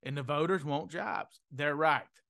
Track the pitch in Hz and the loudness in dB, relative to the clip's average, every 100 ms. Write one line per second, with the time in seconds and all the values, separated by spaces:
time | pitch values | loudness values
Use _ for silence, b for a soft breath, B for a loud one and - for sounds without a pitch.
0 | 131 143 131 147 165 190 147 143 175 165 | -6 -6 -2 0 2 0 0 -4 -4 -6
1 | 208 - - - _ 135 147 147 160 135 | -4 -4 -6 -14 _ -2 -2 4 4 4
2 | - _ | 0 _